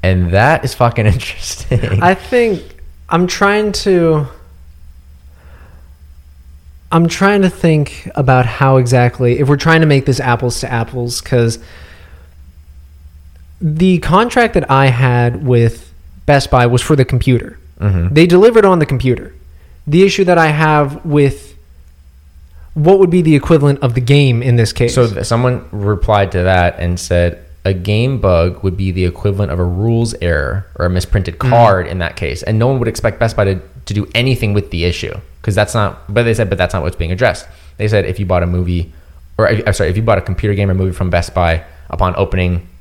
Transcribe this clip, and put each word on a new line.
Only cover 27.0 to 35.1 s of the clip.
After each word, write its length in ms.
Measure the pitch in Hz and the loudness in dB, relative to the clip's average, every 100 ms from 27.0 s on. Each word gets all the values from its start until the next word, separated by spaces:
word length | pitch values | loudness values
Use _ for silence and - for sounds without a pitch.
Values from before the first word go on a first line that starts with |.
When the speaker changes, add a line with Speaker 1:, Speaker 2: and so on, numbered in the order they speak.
| - 87 87 78 - - 98 | -2 0 0 -2 -18 -8 -4
Speaker 1:
"A 80 | |
game 440 | 95 92 104 123 131 | -4 -2 0 0 0
bug 460 | 98 87 87 92 | 0 2 0 -2
would 120 | 98 90 | -6 -4
be 160 | 95 | -4
the 140 | 90 92 | -2 -2
equivalent 460 | - 104 98 101 | -2 -4 -2 -4
of 80 | 80 | -2
a 40 | |
rules 500 | 90 87 110 117 117 - | -2 -2 0 0 -2 -4
error 440 | 85 78 69 95 - - | -2 -2 -2 -6 -8 -4
or 80 | 87 | -2
a 20 | |
misprinted 480 | 90 90 101 90 85 | -2 -2 -2 -2 -4
Speaker 2:
Mm. 120 | 127 | 0
Speaker 1:
card 380 | 117 117 95 90 | 4 4 4 -2
in 120 | 92 | -6
that 160 | 82 - | -6 -6
case. 260 | 73 65 | -8 -6
And 140 | - 110 | -2 0
no 80 | 117 | 0
one 120 | 135 | 0
would 80 | 117 | -4
expect 320 | - 113 - | -2 -4 -2
Best 160 | 113 - | -4 0
Buy 60 | 98 | -2
to, 140 | 92 - - - | -2 -8 -20 -8
to 80 | |
do 140 | 104 - 110 | -6 -4 -2
anything 380 | 127 123 107 | 0 -2 0
with 180 | 101 95 | -2 -4
the 140 | 87 85 | -2 -2
issue, 280 | 87 - | -4 -8